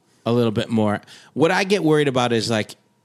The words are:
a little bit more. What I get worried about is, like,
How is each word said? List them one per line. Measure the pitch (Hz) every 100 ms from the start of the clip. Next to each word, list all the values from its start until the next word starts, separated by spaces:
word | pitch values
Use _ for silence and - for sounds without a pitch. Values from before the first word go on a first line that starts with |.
| _ _ -
a |
little | 117 117
bit | 107 107
more. | 113 107 104 - - -
What | - 160
I | 185 196
get | 196
worried | 160 151 147
about | 127 123
is, | 117 110
like, | 113 104 - _ _